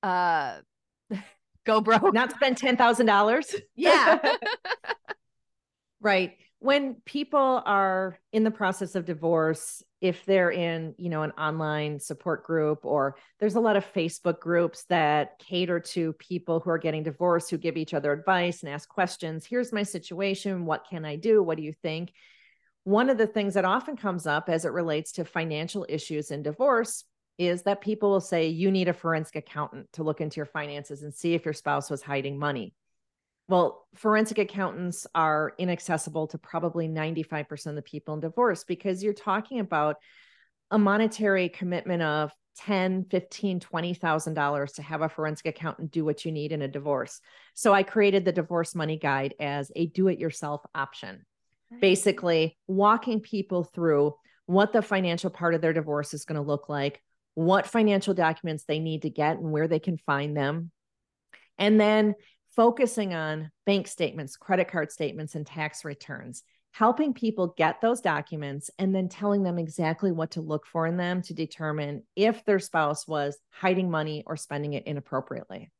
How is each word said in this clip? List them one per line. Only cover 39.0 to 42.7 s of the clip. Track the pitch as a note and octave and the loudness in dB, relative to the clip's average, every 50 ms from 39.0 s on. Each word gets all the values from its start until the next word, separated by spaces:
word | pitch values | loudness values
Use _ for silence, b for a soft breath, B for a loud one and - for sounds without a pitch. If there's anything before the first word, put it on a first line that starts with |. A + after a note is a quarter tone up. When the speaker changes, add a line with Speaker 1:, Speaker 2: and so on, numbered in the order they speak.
| G3 | -2
Speaker 2:
you're | G#3+ G#3 | -4 -4
talking | G#3 - G#3+ F#3+ G#3 A3 - C4+ A#3+ | -4 -2 -2 -2 -2 -2 -4 -6 -6
about | G#3 - F3 D#3 D3+ D3+ D3+ - b b b b b b b b b b b _ _ _ | -4 -2 0 0 0 0 -2 -4 b b b b b b b b b b b _ _ _
a | - G#3+ | 2 4
monetary | G#3 G3 G3 G#3+ A3+ G#3+ A3 - G#3+ G#3 G3 F#3+ F3+ E3+ | 4 4 4 4 2 0 0 0 0 2 4 2 2 0
commitment | E3+ - F#3+ F3 F3+ E3+ - F#3 F3+ E3+ E3 | -2 -4 -4 -4 -4 -4 -2 -2 -2 0 0
of | D#3 D3+ D3+ D3+ D3 - _ _ _ _ | 0 0 0 -2 -2 -4 _ _ _ _
ten, | - - - | -18 -4 -2